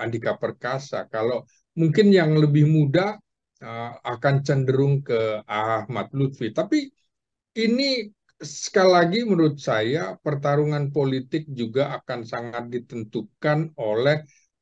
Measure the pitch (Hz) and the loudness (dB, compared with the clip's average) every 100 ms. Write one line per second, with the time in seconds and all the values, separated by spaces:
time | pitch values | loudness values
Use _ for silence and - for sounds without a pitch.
0 | 113 113 110 104 110 107 123 135 - 104 | -6 -6 -6 -4 -6 -6 -6 -6 -6 -10
1 | - 113 113 123 - _ _ 165 160 156 | -8 -4 -4 -4 -8 _ _ -2 2 4
2 | 202 190 156 156 151 147 151 156 139 165 | 6 6 6 4 4 6 6 4 2 2
3 | 202 214 _ _ _ _ 117 117 117 - | 0 -4 _ _ _ _ -14 -10 -10 -10
4 | 123 117 139 139 143 135 131 131 139 139 | -10 -2 0 2 2 0 2 2 2 0
5 | 139 113 110 107 - 107 110 110 104 110 | 0 -2 0 -4 -4 -4 -2 -2 -4 -6
6 | 98 139 135 139 113 - 202 302 269 - | -4 -2 -2 -2 -6 -4 -2 -2 -4 -12
7 | _ _ _ _ _ 226 226 247 277 254 | _ _ _ _ _ -2 0 0 0 -2
8 | 208 - _ _ 156 - - 202 185 180 | -6 -16 _ _ -18 -12 -2 4 6 6
9 | 170 220 233 170 156 147 139 110 113 156 | 4 2 0 2 2 0 -2 0 0 -2
10 | 185 180 156 143 143 143 151 147 139 147 | -4 -8 -6 -2 0 2 2 0 -2 0
11 | 135 131 135 160 156 123 113 127 143 123 | 0 -2 -4 -6 -6 -6 -4 -2 -2 -4
12 | - 120 113 120 117 120 120 123 120 120 | -8 -10 -8 -8 -8 -10 -8 -10 -10 -10
13 | 110 120 104 _ 156 151 160 - 110 107 | -8 -8 -10 _ -2 0 -2 -6 -4 0
14 | 135 151 - _ _ _ | 2 0 -4 _ _ _